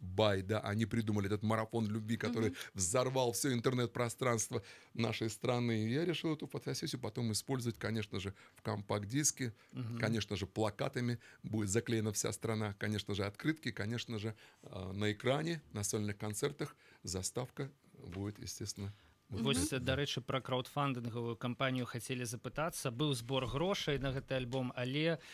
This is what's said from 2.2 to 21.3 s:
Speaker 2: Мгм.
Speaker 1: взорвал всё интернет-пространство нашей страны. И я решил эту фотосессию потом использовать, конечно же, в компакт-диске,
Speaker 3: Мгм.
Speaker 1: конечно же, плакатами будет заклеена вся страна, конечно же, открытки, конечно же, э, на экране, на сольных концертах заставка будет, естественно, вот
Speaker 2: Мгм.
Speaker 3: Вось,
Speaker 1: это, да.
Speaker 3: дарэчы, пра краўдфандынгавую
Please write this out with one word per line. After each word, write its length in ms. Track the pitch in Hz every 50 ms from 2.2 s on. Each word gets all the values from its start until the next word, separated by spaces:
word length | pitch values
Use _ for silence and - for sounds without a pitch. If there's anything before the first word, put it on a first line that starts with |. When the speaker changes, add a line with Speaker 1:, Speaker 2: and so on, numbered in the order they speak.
| - 123 120 117 113 107
Speaker 2:
Мгм. 60 | - - - - -
Speaker 1:
взорвал 580 | 95 92 87 92 127 127 127 131 135 127 120 117
всё 200 | - - 143 127
интернет-пространство 1080 | 120 110 135 127 127 123 117 - 120 123 117 - - 131 127 117 113 - - 123 117 - - - - - - _
нашей 360 | 110 113 117 110 - 113 113
страны. 560 | 107 - - 123 123 120 120 120 113 110 107
И 40 | 110 120
я 120 | 143 170
решил 300 | 175 160 - - - 156
эту 120 | 151 -
фотосессию 540 | 139 - 139 - 143 135 - - 151 - 123
потом 320 | 120 110 - - 120 113 107
использовать, 460 | - - - 135 127 117 120 113 -
конечно 420 | - 110 110 113 101 - - 104
же, 140 | 92 98 - - - - -
в 60 | - _
компакт-диске, 920 | 110 107 107 101 - 107 104 104 98 117 143 151 - - - 131 117 107 - - - -
Speaker 3:
Мгм. 260 | 131 123 110 120 117
Speaker 1:
конечно 380 | 117 110 113 110 101 - 104
же, 100 | 92 98
плакатами 720 | - - 107 110 107 - - 143 139 - 127 123 120 120 113 - - - - -
будет 280 | - 104 110 104 98
заклеена 420 | 95 117 113 - 117 110 107 110 104
вся 180 | - - 113 104
страна, 420 | - - 113 113 110 110 104 98 -
конечно 360 | - 107 107 101 101 - 104
же, 100 | 92 98
открытки, 460 | 101 - - - 147 160 160 - 127 107
конечно 460 | - 101 104 117 117 - - 117 107
же, 160 | 101 110 104 - - - - _ -
э, 300 | - - 98 95 95 95
на 200 | 101 104 107 107
экране, 500 | 107 - 120 131 147 160 165 170 156 - - -
на 100 | 107 101
сольных 360 | - - 110 104 104 104 -
концертах 580 | - 107 104 - - 147 143 - 143 139 - - - - - - -
заставка 680 | - 87 92 92 - - 120 131 - - - 139 135 - _ _ - -
будет, 440 | - - 87 87 95 98 104 101 -
естественно, 540 | - 92 - - 113 101 - - 98 98 101 - - - - _ _ _
вот 120 | - 95
Speaker 2:
Мгм. 40 | 117
Speaker 3:
Вось, 200 | 139 139 127 - 311 -
Speaker 1:
это, 80 | 131
да. 160 | 123 131 135
Speaker 3:
дарэчы, 240 | 135 143 139 - -
пра 200 | - - - 131
краўдфандынгавую 960 | 120 - 131 127 127 - - 147 143 139 131 123 117 120 110 120 117 117